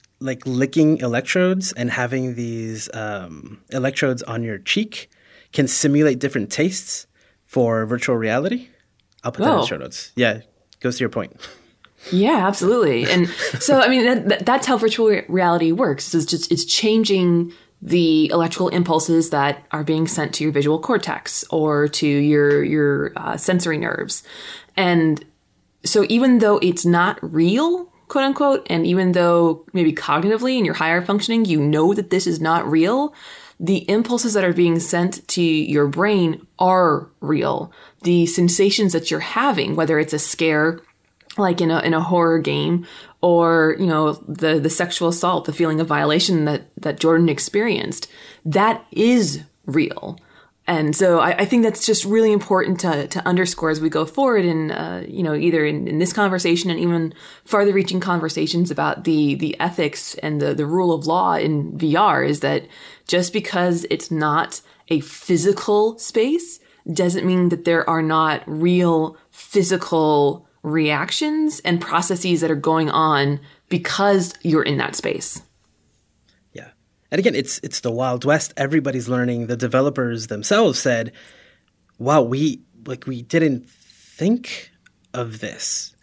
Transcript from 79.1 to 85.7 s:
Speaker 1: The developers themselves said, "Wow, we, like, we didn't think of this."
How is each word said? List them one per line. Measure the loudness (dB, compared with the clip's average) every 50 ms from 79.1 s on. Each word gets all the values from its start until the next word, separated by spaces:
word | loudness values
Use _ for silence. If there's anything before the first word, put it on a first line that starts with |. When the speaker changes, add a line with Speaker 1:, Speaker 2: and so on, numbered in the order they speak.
| -2 -2 0 -2 -2 -4 -4
Speaker 1:
The | -4 -4
developers | -4 -2 0 2 2 2 2 0 -2 -4 -4 -4 -6 -8 -8
themselves | -10 -8 -2 0 2 2 2 2 0 0
said, | 0 0 0 0 -4 -6 -10 -18 -20 -20 -20 -20 _ _ _ _ _ _ _ _ _ _ _ _
"Wow, | 0 2 4 4
we, | 4 2 0 -2 -2 -2 -2 -4 -12 _ _ -18 -14
like, | -12 -12 -10 -10
we | -10 -10 -10
didn't | -8 -2 0 2 2 2 0 -2 -6 -14
think | _ _ -20 -20 -20 -20 -20 -20 -8 -4 0 0 0 -2 -4 -10 -14 -14 -16 -20 _ _ _ -20 _ _ _ _ -10
of | -10 -10 -10 -10 -10
this." | -12 -12 -10 -8 -8 -6